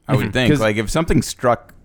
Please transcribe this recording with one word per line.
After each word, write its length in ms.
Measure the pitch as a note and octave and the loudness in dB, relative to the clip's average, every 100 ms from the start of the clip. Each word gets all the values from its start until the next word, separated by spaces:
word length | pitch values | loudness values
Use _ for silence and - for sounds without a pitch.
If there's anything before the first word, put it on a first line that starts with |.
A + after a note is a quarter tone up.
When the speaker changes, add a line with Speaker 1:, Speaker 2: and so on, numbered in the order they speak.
| - | -2
Speaker 1:
I 80 | G#2+ | -2
would 80 | |
Speaker 2:
Mm-hmm. 80 | G#2+ | 0
Speaker 1:
think. 200 | B2+ B2 | 0 2
Speaker 3:
'Cause 80 | D3 | 2
Speaker 1:
Like, 180 | A2 G#2 | 2 0
if 120 | G#2+ | -4
something 320 | D#3+ E3 C#3+ | -4 0 0
struck 540 | - - B2+ A#2 - - | -2 -4 -2 -2 -4 -20